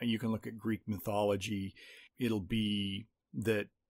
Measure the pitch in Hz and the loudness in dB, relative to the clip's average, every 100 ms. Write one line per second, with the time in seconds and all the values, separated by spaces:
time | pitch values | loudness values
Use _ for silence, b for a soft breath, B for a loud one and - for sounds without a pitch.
0 | 120 113 117 110 113 110 110 107 - 101 | 0 0 0 -2 -4 -6 -2 -2 -2 -4
1 | - 101 104 101 98 101 95 B B B | 0 2 4 4 0 -2 -4 B B B
2 | B - 120 110 87 113 107 104 98 98 | B -2 0 0 0 0 2 0 -2 -4
3 | 110 _ _ 131 113 107 - _ _ | -8 _ _ -2 2 2 0 _ _